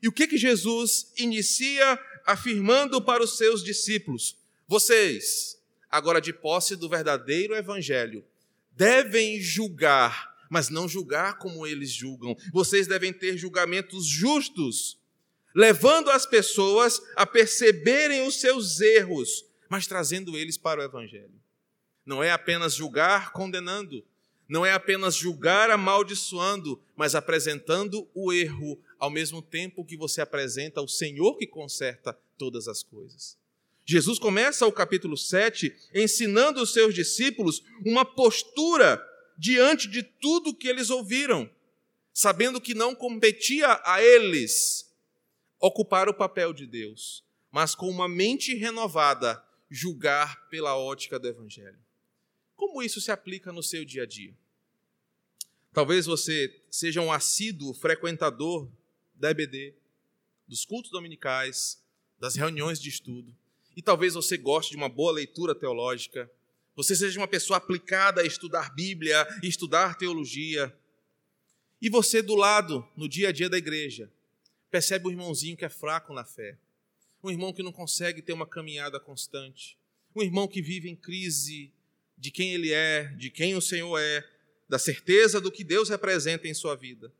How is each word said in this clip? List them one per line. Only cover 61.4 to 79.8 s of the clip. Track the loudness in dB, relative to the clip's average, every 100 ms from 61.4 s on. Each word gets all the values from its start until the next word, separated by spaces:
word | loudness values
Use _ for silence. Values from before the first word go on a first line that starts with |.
| -4 -6 -8 -10 _ _ _ _
das | -8 -4
reuniões | -4 -4 -6 -6
de | -10
estudo, | -12 -12 -16 -18 -20 _ _ _ -10
e |
talvez | 0 2 2
você | -2 -4 -4
goste | 0 -2 -2
de | -8
uma | -8
boa | -2 0
leitura | 0 -4 -6 -4 -4
teológica, | -4 -4 -4 -6 -8 -12 -14 _ _ _ _ -6
você | -2 0
seja | -2 -4
uma | -4
pessoa | -4 0 -2
aplicada | -2 -8 -2 2 2 2
a | 0
estudar | -2 -6 -6 -6
Bíblia, | -8 -8 -6 0 2 2 -4
estudar | -6 -6 0 2 2 0
teologia, | -6 -6 -8 -8 -6 -4 -4 -8 _ _ _ _ _ _ _ _ _ _
e | 0
você | 2 2 0
do | 2 4
lado, | 6 4 2 -6 -8 -10
no | -8
dia | -2 -2
a |
dia | -2 -2
da | -2
igreja, | -4 -6 -8 -12 -18 _ _ _ _ _ _
percebe | -2 -2 -2 -4
um |
irmãozinho | -8 -8 -8 -8 -10
que | -12
é |
fraco | -10 -6 -6 -6
na | -16
fé, | -16 -16 -16 -18 _ _ _ _ _ _
um | -10
irmão | -8 -8
que | -8
não | -12
consegue | -12 -8 -4 -4 -8
ter | -10
uma | -10 -10
caminhada | -12 -12 -10 -10 -12
constante, | -14 -16 -12 -14 -16 -20 -20 -20